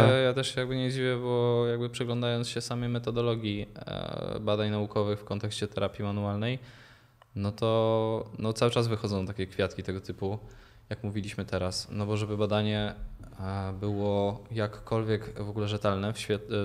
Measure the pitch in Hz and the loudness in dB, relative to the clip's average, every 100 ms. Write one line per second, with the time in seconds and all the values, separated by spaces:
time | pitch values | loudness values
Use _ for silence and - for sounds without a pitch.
0 | 113 131 127 131 131 - 127 131 127 131 | 10 8 4 2 0 -2 0 0 0 2
1 | 127 123 123 123 120 120 120 120 120 120 | 2 2 2 4 4 4 4 2 -2 -2
2 | 120 120 120 117 117 - - 120 120 120 | -2 0 2 0 0 -4 -4 -2 0 0
3 | 120 120 120 113 110 101 104 - - 50 | 0 2 2 2 0 -2 -4 -10 -8 -6
4 | 50 50 50 - 104 104 107 104 104 110 | -6 -6 -4 -2 0 2 2 0 0 2
5 | 104 104 - 101 101 - 104 - 98 - | 2 0 -4 -4 -4 -4 -4 -2 -2 -2
6 | 101 101 101 101 113 127 - - - - | -2 -2 -2 0 -2 -4 -8 -20 -20 -20
7 | _ _ - 101 101 104 113 113 113 113 | _ _ -12 -4 -4 0 2 4 4 4
8 | 110 110 113 - 110 113 120 120 117 110 | 2 0 -4 -4 -2 2 4 4 2 2
9 | 107 101 95 101 92 - 95 - 95 95 | 0 0 -2 -4 -4 0 0 0 -6 -6
10 | - 87 95 110 - - - - - 104 | -6 -4 -4 -4 -8 -18 -20 -20 -10 -6
11 | 104 104 98 - 95 92 92 92 - 104 | -4 -4 -4 -6 -4 -2 -2 -4 -6 -4
12 | 104 107 107 104 104 104 107 107 104 - | 0 0 0 0 2 4 2 0 -2 -4
13 | - - - - 95 98 95 95 104 101 | -10 -10 -14 -8 -6 -4 -4 -4 -2 0
14 | 104 101 101 107 - 110 104 - - 113 | 2 2 2 0 -6 -2 -2 -4 -2 0
15 | 110 107 110 - 104 107 104 104 104 98 | 2 0 -2 -6 -6 -2 -2 0 2 2
16 | 101 110 - 101 - 110 | 0 -2 -2 -2 0 -2